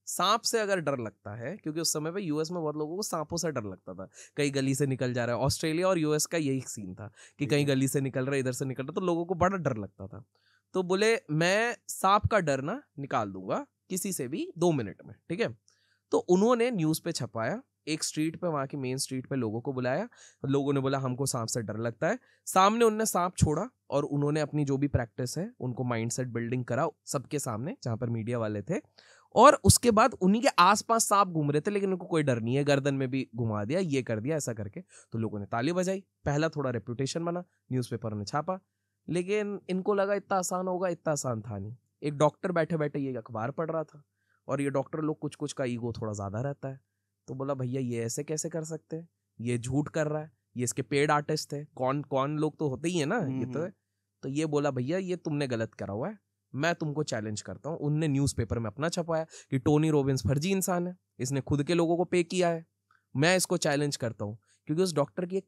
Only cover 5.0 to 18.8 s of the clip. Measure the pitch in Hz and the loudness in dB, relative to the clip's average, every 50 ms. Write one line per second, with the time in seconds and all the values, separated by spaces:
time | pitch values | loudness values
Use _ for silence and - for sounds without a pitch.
5 | 131 127 120 123 117 117 120 107 123 143 139 - - 160 156 165 185 185 190 170 | -2 -2 0 0 0 0 0 0 0 0 0 0 -2 -2 0 2 2 2 2 2
6 | 151 151 151 151 151 - - 170 156 135 135 135 123 - - 113 101 90 95 - | 2 2 2 2 0 0 -2 0 0 0 0 -2 -4 -6 -10 -10 -10 -10 -10 -12
7 | 107 101 - - - - _ - 143 135 151 143 147 143 135 131 135 131 - 147 | -12 -14 -16 -18 -20 -16 _ -4 -2 2 2 2 4 4 4 2 2 2 2 0
8 | 135 135 - 139 127 135 143 135 127 131 123 - 139 135 127 - 131 139 170 208 | -2 -2 -2 -2 -2 0 0 0 0 -2 -2 -2 -4 -4 -4 -6 -6 -6 -4 -2
9 | 185 175 170 165 175 170 185 160 175 185 196 190 156 143 120 110 101 92 _ - | 0 0 0 0 0 -2 0 2 2 2 2 2 -2 -2 -2 -2 -6 -10 _ -12
10 | 98 95 - 104 123 _ _ _ _ _ _ _ _ _ - 185 185 170 185 190 | -14 -14 -14 -14 -18 _ _ _ _ _ _ _ _ _ -2 -2 0 2 2 2
11 | 214 220 226 - - - 151 156 170 175 190 214 226 240 220 - _ - - - | 4 4 2 2 0 -2 0 2 4 4 4 2 2 0 -2 -6 _ -14 -6 0
12 | - 190 202 214 - - 233 208 175 147 139 131 131 160 220 294 - _ _ - | 2 4 4 4 4 4 2 2 2 2 0 0 0 -2 -4 -6 -8 _ _ -10
13 | 139 131 143 127 107 101 92 92 92 101 147 233 285 - _ _ _ - 185 185 | -6 -2 0 0 0 -2 -4 -8 -4 -2 -2 -2 -4 -6 _ _ _ -8 -6 -6
14 | - 202 180 - 139 120 143 214 339 370 - 165 170 175 160 135 110 95 - - | -4 -4 -4 -4 -6 -6 -6 -6 -8 -8 -4 2 2 4 4 2 0 -4 -6 -12
15 | - - 98 - _ - 165 196 226 147 113 - _ _ _ _ _ _ _ _ | -16 -20 -20 -16 _ -6 -4 -2 -2 -4 -4 -8 _ _ _ _ _ _ _ _
16 | _ - - 226 - - 180 185 208 240 254 233 233 254 247 180 156 156 156 - | _ -2 -2 0 4 4 4 6 6 6 6 4 4 2 0 2 2 2 2 0
17 | - 170 160 - 131 - - 113 110 123 180 247 - _ _ _ - 147 160 147 | -2 -4 -4 -4 -4 -6 -4 -2 -2 -2 -2 -4 -8 _ _ _ -6 -4 -4 -2
18 | - - - 151 156 160 160 160 180 175 156 143 135 139 - 143 | -2 -4 -2 -2 -2 -2 -2 -4 -4 -2 -2 -2 -4 -4 -4 -4